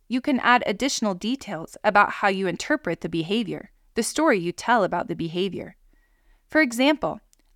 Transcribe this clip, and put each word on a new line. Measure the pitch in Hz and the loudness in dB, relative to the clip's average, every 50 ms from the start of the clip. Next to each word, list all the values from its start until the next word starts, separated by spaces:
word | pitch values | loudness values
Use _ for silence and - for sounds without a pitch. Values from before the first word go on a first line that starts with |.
| _ _ | _ _
you | 220 262 | -4 -2
can | - - 294 240 | 0 0 0 2
add | - 226 247 247 - | 4 4 4 4 4
additional | - - 190 240 277 - - - 214 190 | 0 -2 -2 -2 -2 -2 0 -2 -2 -2
details | 180 - 214 254 277 - - 202 156 165 - - - - | -2 -4 -4 -4 -4 -6 -10 -10 -10 -10 -12 -16 -2 -2
about | 214 185 202 202 - - | 2 4 6 4 4 2
how | - - 202 | 0 0 0
you | 196 190 190 180 | 0 2 -2 -2
interpret | 175 - - - 196 208 - 180 165 - | -2 -4 -2 -2 -2 -2 0 -4 -4 -4
the | - 165 | -4 -4
behavior, | 170 165 160 160 202 233 233 175 151 147 - - _ _ _ _ _ | -4 -4 -2 0 -2 -2 -2 -4 -6 -10 -12 -16 _ _ _ _ _
the | - | -4
story | 233 - - - 302 330 240 190 | -4 -2 0 2 4 4 4 2
you | 170 170 | 2 -2
tell | 170 - - - 240 240 190 | -6 -4 0 2 2 4 4
about | - - 175 - - | 2 0 -2 -4 -4
the | 175 | -4
behavior. | 170 170 165 156 175 190 196 170 - - - - _ _ _ _ _ _ _ _ _ _ _ _ _ _ _ | -6 -6 -6 -2 -2 -4 -4 -4 -6 -10 -12 -14 _ _ _ _ _ _ _ _ _ _ _ _ _ _ _
For | - 208 | 2 2
example, | 208 240 233 226 262 285 311 - - 160 - - - _ _ _ _ _ _ | 2 2 2 2 2 2 2 2 0 -4 -6 -6 -12 _ _ _ _ _ _